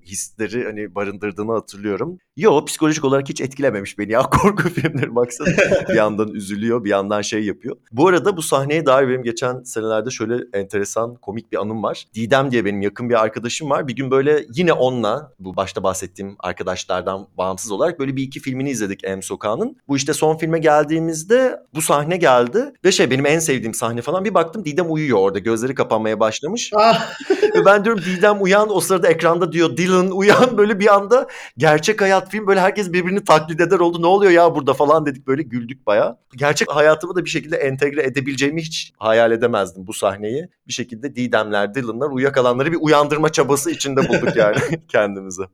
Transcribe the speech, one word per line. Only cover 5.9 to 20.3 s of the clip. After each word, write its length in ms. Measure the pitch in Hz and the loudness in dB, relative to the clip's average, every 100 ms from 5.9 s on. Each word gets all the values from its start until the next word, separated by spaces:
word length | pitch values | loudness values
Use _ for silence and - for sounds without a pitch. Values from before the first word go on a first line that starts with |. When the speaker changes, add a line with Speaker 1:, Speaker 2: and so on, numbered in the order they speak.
Speaker 1:
yandan 340 | 180 107 104 107 | 0 2 0 -4
üzülüyor, 560 | 107 98 101 113 120 | -6 -8 -4 -2 0
bir 60 | 101 | 2
yandan 320 | 98 98 104 | 0 0 -2
şey 220 | 104 107 | -2 -4
yapıyor. 320 | 107 90 123 - _ | -4 -6 -10 -14 _
Bu 160 | 117 180 | 0 2
arada 300 | 180 190 180 | 4 0 -2
bu 40 | |
sahneye 440 | 151 139 135 156 147 | -2 -2 0 0 4
dair 220 | 131 135 | 4 4
benim 160 | 127 | 0
geçen 400 | 120 113 127 127 | -4 -4 -6 -6
senelerde 460 | 127 113 110 110 113 | -10 -6 -2 -2 -4
şöyle 340 | 127 110 123 - | -6 -4 -4 -6
enteresan, 640 | 101 95 104 101 110 117 120 | -8 -6 -6 -4 -4 -6 -8
komik 360 | - 110 - | -12 -12 -8
bir 60 | 87 | -6
anım 260 | 104 110 | -6 -4
var. 220 | 107 170 - | -6 -8 -12
Didem 380 | 110 113 135 139 | -8 0 2 2
diye 140 | 120 101 | 0 0
benim 160 | 101 | -2
yakın 280 | 101 - 120 | -4 -4 -2
bir 140 | 117 | 0
arkadaşım 460 | 110 110 117 - 151 | 0 -2 -8 -6 -4
var. 180 | 151 147 | -4 -4
Bir 80 | 120 | -6
gün 160 | 135 | 0
böyle 340 | 135 139 151 - | 2 2 0 -2
yine 200 | 120 175 | 0 2
onunla, 580 | 143 127 123 104 127 151 - | 2 0 0 -2 -2 -8 -16
bu 160 | 95 92 | -8 -4
başta 280 | 92 - | -4 -2
bahsettiğim 520 | 95 92 90 - 98 98 | -4 -4 -8 -12 -14 -10
arkadaşlardan 880 | 90 87 92 92 - 92 90 95 101 92 | -10 -6 -6 -6 -4 -4 -4 -8 -8 -6
bağımsız 340 | 92 92 110 | -4 -4 -6
olarak 280 | 101 160 170 | -2 -2 -2
böyle 160 | 135 135 | -6 -6
bir 80 | |
iki 160 | 135 135 | -8 -10
filmini 300 | 139 127 139 | -8 -6 -4
izledik 340 | 120 101 98 | -4 -6 -6
M 180 | 95 95 | -8 -8
Sokağı'nın. 560 | - 95 107 120 233 330 - | -8 -8 -6 -4 -6 -8 -4
Bu 100 | 139 | -4
işte 160 | 143 | -2
son 240 | 143 156 | 0 0